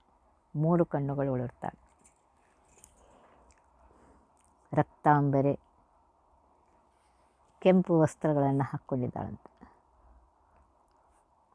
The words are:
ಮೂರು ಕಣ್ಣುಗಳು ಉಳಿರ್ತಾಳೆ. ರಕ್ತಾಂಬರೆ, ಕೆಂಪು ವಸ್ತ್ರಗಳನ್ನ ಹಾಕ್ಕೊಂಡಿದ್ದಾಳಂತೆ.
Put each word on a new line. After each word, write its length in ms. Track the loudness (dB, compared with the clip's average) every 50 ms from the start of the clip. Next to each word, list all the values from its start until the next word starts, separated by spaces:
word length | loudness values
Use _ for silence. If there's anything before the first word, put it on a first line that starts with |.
| _ _ _ _ _ _ _ _ _ _ -6
ಮೂರು 280 | -2 0 2 2 2 2
ಕಣ್ಣುಗಳು 480 | 0 -2 -4 -4 -4 -4 -4 -4 -4 -4
ಉಳಿರ್ತಾಳೆ. 460 | -4 -6 -8 -10 _ -12 -12 -12 -14 _ _ _ _ _ -20 _ _ _ _ _ _ _ _ _ _ _ _ _ _ -20 -20 _ _ _ _ _ _ _ _ _ _ _ _ _ _ _ _ _ _ _ _ _ _ _ _ _ _ _ _ _ _ _ _ _ _ _ _ -2
ರಕ್ತಾಂಬರೆ, 840 | -2 -2 -2 _ _ 2 2 4 4 2 2 0 0 0 0 -2 -4 _ _ _ _ _ _ _ _ _ _ _ _ _ _ _ _ _ _ _ _ _ _ _ _ _ _ _ _ _ _ _ _ _ _ _ _ _ _ _ _
ಕೆಂಪು 420 | 2 4 4 4 4 2 2 2
ವಸ್ತ್ರಗಳನ್ನ 640 | 2 2 0 -2 -4 -2 0 0 0 0 0 0 -2
ಹಾಕ್ಕೊಂಡಿದ್ದಾಳಂತೆ. 840 | -4 -6 -10 -8 -8 -6 -6 -6 -6 -8 -8 -10 -10 -12 -16 -18 -20 _ _ -20 -20 _ _ _ _ _ _ _ -20 -20 -20 _ _ _ _ _ _ _ _ _ _ _ _ _ _ _ _ _ _ _ _ _ _ _ _ _ _ _